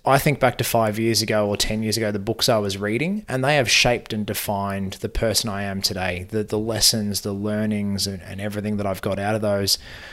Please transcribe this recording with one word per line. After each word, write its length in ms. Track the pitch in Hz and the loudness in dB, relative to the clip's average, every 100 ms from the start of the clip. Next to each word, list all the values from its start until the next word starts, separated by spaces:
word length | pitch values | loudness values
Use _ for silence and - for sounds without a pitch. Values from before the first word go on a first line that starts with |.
| - | 2
I 140 | 139 | 4
think 200 | 160 135 | 4 4
back 200 | 123 120 | 2 2
to 40 | |
five 360 | 123 117 110 107 | 0 2 2 2
years 240 | 113 110 | 2 2
ago 260 | 110 107 104 | 2 2 2
or 80 | 104 | 2
ten 240 | - 110 | 0 0
years 160 | 110 107 | 0 0
ago, 140 | 110 | 0
the 80 | 104 | -2
books 300 | 101 110 - | -2 0 2
I 100 | 113 | 2
was 180 | 101 98 | 2 -2
reading, 480 | 104 113 156 208 - | -2 0 0 -2 -4
and 160 | 131 | -2
they 120 | 131 151 | 2 4
have 140 | 123 | 4
shaped 440 | - 127 120 - | 4 4 2 -2
and 140 | 110 104 | -4 -2
defined 640 | 104 - 101 98 98 95 | -4 -4 -2 -2 -2 -4
the 160 | - 110 | -6 -6
person 400 | - 113 101 113 | 0 0 2 0
I 140 | 98 | -2
am 180 | 101 95 | -4 -4
today, 460 | 98 95 90 90 95 | -4 -2 -4 -4 -4
the, 140 | 110 | -4
the 160 | 104 107 | -2 -2
lessons, 600 | 110 110 - 117 104 98 | -2 2 2 2 0 -2
the 120 | 107 | -4
learnings, 720 | 98 104 104 107 107 101 98 98 | -4 -2 0 0 0 0 -2 -2
and, 160 | 95 | -6
and 180 | 92 95 | -10 -8
everything 380 | 104 104 104 104 | -6 -4 -2 -2
that 80 | 101 | -2
I've 160 | 95 | -2
got 160 | - 95 | -2 -2
out 180 | 101 110 | 0 0
of 60 | |
those. 380 | 107 101 101 - - - - | 2 2 2 0 -2 -16 -16